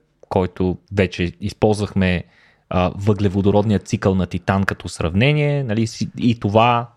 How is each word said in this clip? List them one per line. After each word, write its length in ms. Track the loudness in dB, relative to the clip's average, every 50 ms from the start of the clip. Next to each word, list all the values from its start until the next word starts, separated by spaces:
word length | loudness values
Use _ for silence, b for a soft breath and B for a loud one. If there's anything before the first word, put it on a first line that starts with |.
| _ _ _ _
който 560 | -14 _ 0 0 0 0 -2 -2 -2 -2 -2 -4 _ _ 0
вече 380 | 0 0 0 0 -2 -4 -4 -4 -6
използвахме, 800 | -8 -10 -2 0 2 2 2 0 -2 -4 0 0 0 2 0 -2 b b b b b b b b b _
а, 220 | -2 0 0 0 -2
въглеводородния 840 | -2 -2 0 0 2 0 0 0 2 2 4 2 4 2 2 0 -2
цикъл 360 | -2 -4 -4 -2 0 0 2
на 100 | 2 0
Титан 360 | -2 -4 -6 -2 -2 0 0 0
като 260 | -2 -4 -6 -10 -12
сравнение, 760 | -8 -6 -6 -2 0 2 2 2 2 0 0 -2 -2 -2 -4
нали, 240 | -2 -2 -2 -2
си-, 220 | -2 -4 -6 -8 -8 -6
и 220 | -2 0 0 0 0
това, 500 | -2 2 2 4 4 4 2 0 -2 -6 _